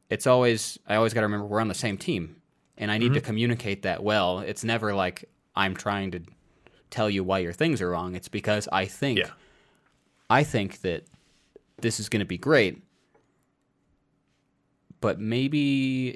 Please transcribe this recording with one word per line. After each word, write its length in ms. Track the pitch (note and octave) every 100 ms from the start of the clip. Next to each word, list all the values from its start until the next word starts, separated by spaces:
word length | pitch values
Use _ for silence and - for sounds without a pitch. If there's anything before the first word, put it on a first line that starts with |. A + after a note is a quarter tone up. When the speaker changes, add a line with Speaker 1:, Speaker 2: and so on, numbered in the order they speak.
| -
Speaker 1:
it's 160 | G#2+ C3
always, 500 | B2+ B2 A2+ - - -
I 80 | G#2
always 160 | A2+
gotta 120 | A2+ G#2+
remember 200 | G#2 G#2
we're 140 | G#2
on 40 | A2+
the 60 |
same 220 | F#2 A2+ G2
team, 380 | - A#2 D#2+ - _ _ _ -
and 100 | G#2
I 80 | G#2+
need 160 | B2
to 60 | C#3+
Speaker 2:
Mm-hmm. 60 | -
Speaker 1:
communicate 560 | A2 A#2+ A2+ A2 G2
that 180 | G2 E2+
well. 360 | G#2 G#2+ F2+ F#2
It's 220 | F#2+ -
never 320 | A2+ A2+ G#2+
like 300 | G2 F2+ F2 - _ _ -
I'm 180 | G2
trying 360 | F2+ G#2 G2+ G2
to 80 | F2 E2+ - _ _ - _ _
tell 200 | - G#2+
you 140 | G2
why 160 | F#2 F#2+
your 120 | F2
things 280 | E2+ E3 C3+
are 80 | F2+
wrong. 240 | F2 F2+
It's 140 | F2+ -
because 400 | G#2+ G#2+ G#2+ -
I 140 | F#2+
think, 340 | F#2+ - C#3 G#2+
Speaker 2:
Yeah. 120 | F2 - _ _ _ _ _ _ _ _ -
Speaker 1:
I 140 | B2
think 380 | D3+ A#2 G2 -
that 220 | F#2+ D#2+ - _ _ _ _ - _ -
this 180 | A#2 A2
is 100 | G#2
gonna 160 | G#2+ F#2
be 120 | F2
great, 420 | C3+ D3+ G2 - - _ _ _ _ _ _ _ _ _ _ _ _ _ _ _ _ _ _ _ - -
but 200 | A2 F#2
maybe 880 | G#2+ A#2+ C3+ D3+ C#3+ C3+ C3+ C3 B2+